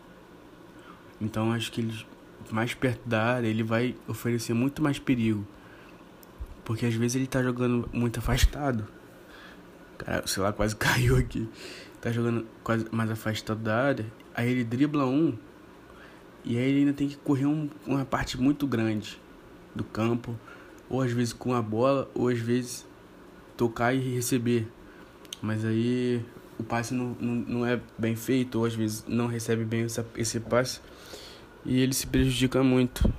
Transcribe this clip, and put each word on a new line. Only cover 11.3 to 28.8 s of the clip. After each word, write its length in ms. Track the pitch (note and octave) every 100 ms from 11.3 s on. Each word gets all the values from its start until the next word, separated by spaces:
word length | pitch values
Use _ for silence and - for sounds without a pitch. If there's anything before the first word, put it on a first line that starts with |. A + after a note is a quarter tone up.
| A#2 A2+ - - - - -
Tá 100 | A#2
jogando 340 | A#2 A#2 A#2 A2+ -
quase 220 | - A2+ A2
mais 200 | A2+ A2
afastado 480 | A2 A2 G#2+ - G#2+
da 180 | A2 A2+
área. 280 | C#3 C3 A2 - -
Aí 160 | - A#2+
ele 140 | B2+
dribla 420 | A#2 B2 D3 D3 C3
um. 320 | C#3 D#3+ A2 - - - - - - - - - - -
E 120 | A#2+
aí 60 |
ele 160 | C3+ C#3
ainda 140 | C#3+
tem 160 | C#3 C#3
que 80 | -
correr 280 | - C3+ C#3+
um, 240 | D#3 D3 - -
uma 200 | C3+ C3+
parte 320 | - C3 B2+
muito 280 | C3 C#3+ C#3
grande 540 | A2+ A2 G#2+ - - - - - - - A2+
do 80 |
campo. 500 | A2 G#2+ A2+ A#2 A#2+ A2+ - - - - -
Ou 120 | B2
às 100 | B2+
vezes 220 | A#2+ A#2
com 200 | - B2
a 80 | B2
bola, 480 | G#2+ G#2+ C3 C#3 - -
ou 140 | B2
às 100 | A#2+
vezes 480 | A2+ B2 A#2+ - - - - - - - - -
tocar 360 | A#2+ A2+ A#2+
e 60 | C3
receber. 680 | C3 B2 A#2 C3 A#2 A#2 A2 - - - - - - -
Mas 240 | G#2+ A2 A2
aí 580 | A2 A#2+ B2 B2 A#2+ A2+ - - -
o 60 |
passe 300 | A2+ A#2 A2+
não, 220 | B2+ B2 A#2
não, 160 | A#2 A#2+
não 300 | - A#2+ A#2+
é 140 | A#2 - -
bem 180 | A2+ A2+
feito, 440 | - C3 B2+ A2+
ou 60 | A#2
às 80 |
vezes 300 | A2